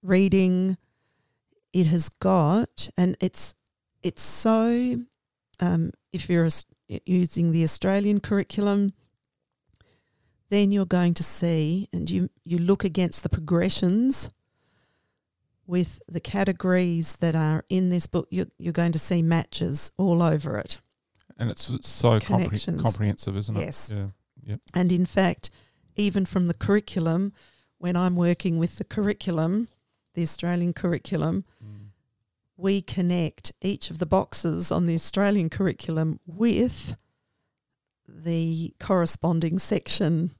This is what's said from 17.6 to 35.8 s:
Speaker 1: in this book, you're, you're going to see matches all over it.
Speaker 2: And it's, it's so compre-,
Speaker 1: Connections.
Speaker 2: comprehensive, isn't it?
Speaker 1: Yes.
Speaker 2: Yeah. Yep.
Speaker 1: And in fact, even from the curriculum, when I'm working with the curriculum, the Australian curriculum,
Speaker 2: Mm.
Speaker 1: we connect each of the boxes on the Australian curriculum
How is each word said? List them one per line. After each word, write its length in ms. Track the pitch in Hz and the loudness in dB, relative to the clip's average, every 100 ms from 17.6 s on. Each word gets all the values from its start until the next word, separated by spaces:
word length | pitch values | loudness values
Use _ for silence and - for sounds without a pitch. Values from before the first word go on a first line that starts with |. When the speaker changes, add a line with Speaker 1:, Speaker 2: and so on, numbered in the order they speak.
| - | 0
Speaker 1:
in 200 | 185 185 | 0 2
this 180 | 180 - | 0 0
book, 220 | 180 - | -4 -4
you're, 160 | 180 - _ | -6 -6 _
you're 140 | 170 | -4
going 200 | 165 170 | 0 0
to 60 | 160 | 0
see 220 | - 175 | 0 2
matches 680 | 165 165 - - 170 151 - - | 4 2 0 -4 -2 -2 -4 0
all 260 | 190 170 | 2 4
over 340 | 170 156 147 101 | 4 2 -2 -6
it. 200 | - - _ _ _ _ _ - | -6 -10 _ _ _ _ _ -6
Speaker 2:
And 120 | 117 | -4
it's, 200 | - - | -4 -6
it's 180 | 123 - | -6 -6
so 320 | - 120 113 | 2 4 4
compre-, 240 | - - | 2 0
Speaker 1:
Connections. 380 | - 101 - 160 | 0 -4 -4 0
Speaker 2:
comprehensive, 540 | - 92 104 98 - 98 | 0 2 -2 -2 -6 -6
isn't 200 | 104 107 | -4 -4
it? 40 | |
Speaker 1:
Yes. 300 | 87 147 - | -4 -4 -4
Speaker 2:
Yeah. 140 | 104 98 - _ _ | -4 -8 -12 _ _
Yep. 160 | - 107 - | -12 -12 -6
Speaker 1:
And 180 | 175 180 | -2 0
in 140 | 180 180 | 2 0
fact, 440 | - 190 - - _ _ _ _ - | 2 0 0 -10 _ _ _ _ -4
even 280 | 208 190 185 | -2 0 -2
from 200 | 190 175 | 0 -2
the 80 | |
curriculum, 760 | 170 - 202 208 - 165 165 196 - - _ _ _ | -2 0 0 0 -4 0 0 -2 -6 -20 _ _ _
when 180 | 175 175 | -4 0
I'm 180 | 180 | 0
working 440 | 175 175 175 190 165 | 2 2 2 0 0
with 180 | 170 - | -2 -4
the 80 | |
curriculum, 840 | - - 202 214 - 165 160 202 233 _ _ _ _ | -8 -2 -2 -2 -4 -2 0 0 -4 _ _ _ _
the 100 | - | -4
Australian 500 | 165 - 170 175 175 | -4 -4 -2 -2 -2
curriculum, 680 | 170 180 160 - 160 156 185 - _ | -2 -2 -4 -4 -4 -2 -2 -6 _
Speaker 2:
Mm. 220 | 107 104 104 _ _ _ _ _ _ - | -20 -18 -20 _ _ _ _ _ _ -4
Speaker 1:
we 240 | 190 202 | 0 0
connect 680 | - - 175 175 160 - - - | -2 -2 0 0 -2 -4 -10 -6
each 260 | 180 202 - | -6 -6 -8
of 80 | 160 | -6
the 80 | 160 | 0
boxes 640 | 190 - - 170 165 175 | 0 0 -4 -2 -2 0
on 160 | 165 170 | 0 2
the 80 | |
Australian 540 | 165 - - 202 208 170 | 0 -2 0 2 2 0
curriculum 720 | - 190 165 | 0 -2 -2